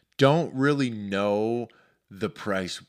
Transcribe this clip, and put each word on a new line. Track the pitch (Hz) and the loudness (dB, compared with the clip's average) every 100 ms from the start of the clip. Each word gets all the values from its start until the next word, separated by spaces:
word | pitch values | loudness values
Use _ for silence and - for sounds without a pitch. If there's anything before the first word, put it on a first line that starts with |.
| _ - | _ 2
don't | 135 160 135 | 4 4 0
really | 131 139 143 127 | 0 0 2 -2
know | 110 101 98 101 104 110 120 113 _ _ _ _ | -4 -4 0 2 0 0 -4 -6 _ _ _ _
the | 98 101 | -8 -8
price | - 107 95 90 - | -6 -4 -4 -4 -10